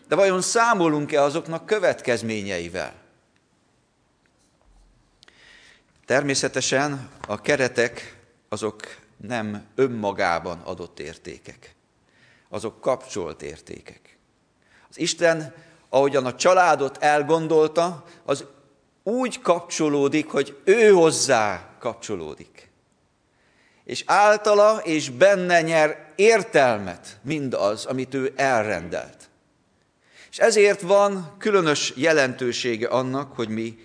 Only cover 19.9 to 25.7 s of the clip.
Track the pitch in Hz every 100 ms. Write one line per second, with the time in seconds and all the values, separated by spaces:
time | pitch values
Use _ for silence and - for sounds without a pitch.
19.9 | 143 139 151 147 143 139 - - 226 214
20.9 | 190 160 131 131 120 107 87 - - 120
21.9 | 110 - 98 78 - - _ _ _ _
22.9 | _ _ _ _ _ _ _ _ _ -
23.9 | 123 - 170 208 208 214 208 214 220 -
24.9 | 156 135 123 190 196 180 175 160